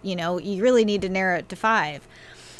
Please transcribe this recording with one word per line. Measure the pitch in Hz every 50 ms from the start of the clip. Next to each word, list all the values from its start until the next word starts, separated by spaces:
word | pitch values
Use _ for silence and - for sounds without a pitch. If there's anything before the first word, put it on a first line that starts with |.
you | - 196 185
know, | 175 165 170 180 180
you | - 202 202 185 214
really | 254 254 240 220
need | 208 208 196 196
to | 185
narrow | 185 190 190 185 175 160
it | - -
to | 190
five. | - - 220 226 208 156 151 147 135 - - - - - - - - - - -